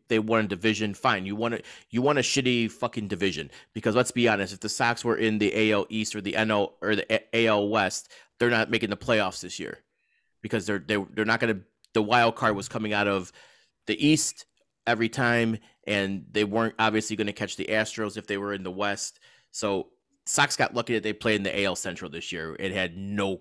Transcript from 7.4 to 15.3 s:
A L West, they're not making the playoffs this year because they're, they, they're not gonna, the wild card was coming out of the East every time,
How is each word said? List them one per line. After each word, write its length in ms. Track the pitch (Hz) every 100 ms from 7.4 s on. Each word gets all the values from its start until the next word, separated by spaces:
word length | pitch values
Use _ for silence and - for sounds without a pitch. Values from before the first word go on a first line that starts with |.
| 113
A 20 |
L 220 | 104 101
West, 420 | 110 95 - - - - -
they're 100 | 120
not 200 | 117 110
making 200 | 110 107
the 80 | 104
playoffs 440 | - 110 95 -
this 180 | 90 -
year 200 | 65 - _ _ _ _ _ _
because 240 | 107 110 95
they're, 140 | 101
they, 180 | 71 104 95
they're 120 | 104 107
not 140 | 113
gonna, 200 | 113 101 - _ _
the 100 | 113
wild 320 | 107 123 117 -
card 200 | 113 101
was 120 | -
coming 260 | 117 107
out 140 | 104 101
of 240 | 98 90 - - _ _ _ -
the 180 | - 147
East 400 | 156 - - - _ _ _ -
every 240 | 113 113
time, 480 | 139 123